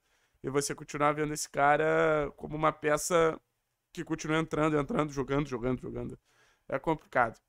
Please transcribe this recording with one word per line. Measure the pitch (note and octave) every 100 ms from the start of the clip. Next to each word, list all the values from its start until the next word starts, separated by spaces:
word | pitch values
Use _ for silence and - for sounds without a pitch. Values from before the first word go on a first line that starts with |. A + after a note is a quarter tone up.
| _ _ _ _
e | C3+
você | C#3+ C#3
continuar | C#3+ D3+ D3 D3
vendo | D3+ D3
esse | D3+ -
cara | - C#3+ D3 D#3 D#3+ D#3+ D3+ D3 -
como | D3+ D3+
uma | D#3
peça | - D3+ D3+ - E3+ D#3+ - _ _ _ _ _
que | F3
continua | D3+ D#3 D3+ D#3+
entrando, | D#3+ D3 D#3 D3+
entrando, | C#3 D3+ D3+
jogando, | C#3 C3 C#3 C#3+
jogando, | A#2+ B2+ B2
jogando. | B2 A#2+ A#2+ C3 _ _ _ _ -
É | C3+
complicado. | E3 D3+ - C3 A#2 -